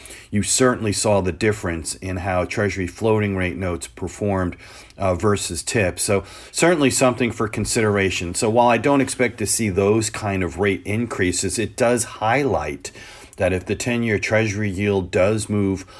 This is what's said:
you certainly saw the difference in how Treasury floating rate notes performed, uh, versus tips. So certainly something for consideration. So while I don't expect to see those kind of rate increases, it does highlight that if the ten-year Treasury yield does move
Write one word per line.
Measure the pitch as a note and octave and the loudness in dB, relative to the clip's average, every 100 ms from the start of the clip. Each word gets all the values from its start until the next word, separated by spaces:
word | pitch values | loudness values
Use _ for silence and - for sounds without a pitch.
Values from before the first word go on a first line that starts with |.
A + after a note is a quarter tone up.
| - - - | -18 -20 -4
you | G#2 | -2
certainly | F#2+ - B2+ G2+ G#2+ | 0 4 4 4 -2
saw | F#2+ A2+ G2+ | 0 2 2
the | F#2 | 2
difference | D#2+ A2 G#2 F#2 E2 D#2 - | 0 0 0 -4 -6 -6 -10
in | F#2 F#2 | -8 -6
how | F#2+ F2+ E2+ | -2 -2 -2
Treasury | - G#2 F#2+ E2+ | -2 -2 -2 -6
floating | - A2 A2 G#2 F#2+ | -2 0 2 0 -2
rate | F2+ D#2 | -2 -2
notes | F#2 E2+ - | -4 -6 -8
performed, | - F2 - G#2 F#2+ F2+ - - - - - | -10 -10 -4 -2 0 -2 -4 -16 -20 -20 -4
uh, | F#2+ E2+ | -2 0
versus | G#2 G2+ - E2+ | 2 0 -2 -8
tips. | - A#2 F2+ F2 | -4 0 0 0
So | - G2 - - - | 0 0 -2 -14 -12
certainly | - E3+ F3 C3+ | 2 2 4 2
something | - B2+ A#2+ A#2+ | 4 2 2 -2
for | - G#2+ | -2 -4
consideration. | A2+ G#2 A#2+ G#2+ G2+ F#2+ - F2 F2 | -2 -2 2 2 2 2 0 -4 -2
So | A2+ | 2
while | A#2 A#2+ | 4 6
I | A#2 | 4
don't | C#3+ C#3 | 4 2
expect | C3 - B2 - | 2 0 -2 -2
to | G#2 | -2
see | - A2 | 0 0
those | F2+ G2 A2 A2 | 2 4 4 0
kind | - G#2+ G2 | -4 -4 -2
of | F2 D#2+ | -2 -2
rate | G2+ G2 - | 0 0 -4
increases, | G#2+ A#2 - F#2 E2+ F#2+ G2+ | -4 -4 0 0 0 -2 -2
it | G#2 - | -4 0
does | A#2+ A#2+ | 2 2
highlight | - - A2 B2+ C#3 E2+ D2+ C#2+ - - - - - - | -2 -4 0 0 0 -2 -4 -8 -12 -16 -20 -20 -20 -2
that | F#2 | 0
if | F#2 - | 0 -2
the | G2 | -4
ten-year | - A#2+ A#2 G2+ | -2 0 0 0
Treasury | - A2 A2 G2 G#2 | 2 2 2 0 -4
yield | F#2 G#2 G2 F2+ | 0 0 0 0
does | G2+ F#2+ A2 G#2+ | 2 2 2 0
move | G#2 G2 F#2+ - | 0 0 0 -6